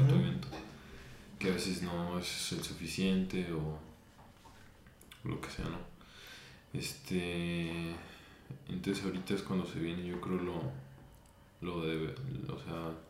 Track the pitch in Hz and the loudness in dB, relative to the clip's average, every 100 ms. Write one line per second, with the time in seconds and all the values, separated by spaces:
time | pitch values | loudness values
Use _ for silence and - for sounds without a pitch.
0 | 135 - - - - - - - - - | 10 10 8 2 -2 -8 -10 -14 -14 -14
1 | - - - - 95 90 95 90 87 85 | -14 -16 -14 0 2 4 2 0 0 0
2 | 87 90 - - - 82 76 76 82 82 | 0 0 0 -2 -2 -2 -2 -4 -2 4
3 | 95 92 92 92 87 80 78 76 - - | 6 6 4 2 2 2 0 -2 -8 -16
4 | - - - - - - - - - - | -20 -20 -20 -20 -20 -18 -20 -20 -20 -20
5 | - - - 82 - - 82 85 - - | -20 -8 -4 -4 -4 -4 -4 -4 -8 -14
6 | - - - - - - - 127 - - | -18 -16 -16 -16 -16 -18 -6 -4 -4 -6
7 | - 92 87 87 85 85 82 85 82 85 | 0 0 2 0 2 2 0 0 -2 -4
8 | - - - - - - - 90 98 98 | -10 -16 -18 -16 -14 -12 -6 -2 0 2
9 | 95 92 - 98 - 92 85 - 82 87 | 0 -2 0 0 2 0 0 -2 -2 -2
10 | 87 90 90 92 90 85 - - - - | -2 -2 0 0 2 0 -2 -4 -10 -16
11 | - - - - - - 87 87 80 80 | -20 -20 -20 -20 -20 -8 -4 0 2 2
12 | 78 67 65 65 67 67 82 82 82 80 | 0 -2 -4 -4 -4 -6 -4 -4 -4 -6